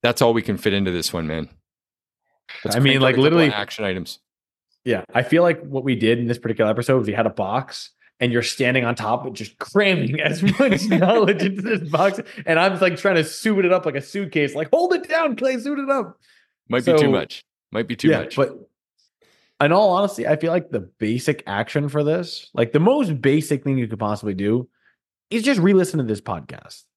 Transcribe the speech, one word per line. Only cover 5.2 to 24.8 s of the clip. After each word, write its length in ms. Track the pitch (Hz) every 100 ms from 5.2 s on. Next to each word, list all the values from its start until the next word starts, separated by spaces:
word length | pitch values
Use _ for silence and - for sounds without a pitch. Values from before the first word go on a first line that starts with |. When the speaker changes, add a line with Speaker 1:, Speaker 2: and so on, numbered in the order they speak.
Speaker 2:
feel 180 | 127 160
like 180 | 175 165
what 200 | 143 135
we 140 | 135 117
did 220 | 131 120
in 60 | 120
this 120 | 120
particular 320 | 117 110 110
episode 280 | 110 120 131
was 80 | 107
we 40 |
had 140 | 101 -
a 40 |
box 600 | - 98 120 131 - - _ _ _
and 120 | 123
you're 100 | 120
standing 420 | 117 - 123 131
on 100 | 117
top 280 | 117 107 123
of 60 | -
it, 40 |
just 240 | - 107 _
cramming 640 | - 196 196 180 135 147
as 220 | 151 -
much 420 | 196 - 269 196
<laughs> 40 | 214
knowledge 540 | - 180 233 190 202
into 200 | 190 196
this 260 | 202 214 156
box. 300 | 156 190 185 - - 151
And 120 | 165
I'm 120 | 190
just, 100 | 180
like, 140 | 185 170
trying 200 | 202 175
to 80 |
suit 400 | 156 - 220 202
it 80 | 180
up 120 | 185 165
like 100 | 139
a 40 |
suitcase, 520 | 135 202 185 156 143
like, 140 | 147 156
"Hold 200 | 311 359
it 140 | 349 -
down, 280 | 320 320 220
Clay, 220 | 262 254
suit 200 | 262 285
it 120 | 269
up." 280 | 277 196 - _ _ _ _ _
Speaker 1:
Might 160 | 120
be 80 | 127
too 60 | 156
Speaker 2:
So, 120 | 147
Speaker 1:
much. 320 | 104 73 - _ _ _
Might 160 | 107 117
be 80 | 117
too 120 | 156
Speaker 2:
yeah, 120 | 143
Speaker 1:
much. 160 | 76 -
Speaker 2:
but 200 | 131 - - _ _ _ _ _ _ _ _ _
in 120 | 147
all 180 | 180 214
honesty, 360 | 180 202 202 -
I 100 | 151
feel 160 | 165
like 180 | 175 175
the 100 | 165
basic 640 | 92 _ 107 120 139 147 -
action 420 | 101 113 147 147
for 140 | 147
this, 460 | 147 170 170 - -
like, 180 | - 117
the 80 | 147
most 400 | 180 285 220 143
basic 440 | 135 147 151 143
thing 140 | 143 131
you 100 | 113
could 100 | 107
possibly 360 | 104 104 104
do 340 | 95 101 120 127 _